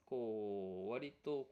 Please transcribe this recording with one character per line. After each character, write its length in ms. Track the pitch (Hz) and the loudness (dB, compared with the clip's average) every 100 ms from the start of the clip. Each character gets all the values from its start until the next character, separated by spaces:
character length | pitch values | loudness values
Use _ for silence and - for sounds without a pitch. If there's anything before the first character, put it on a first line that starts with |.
| - | -4
こ 800 | 127 117 110 104 101 95 92 98 | 0 2 2 2 0 0 -2 0
う、 40 | |
割 220 | 123 143 - | 0 -2 -4
と 240 | - 143 131 | -2 0 -2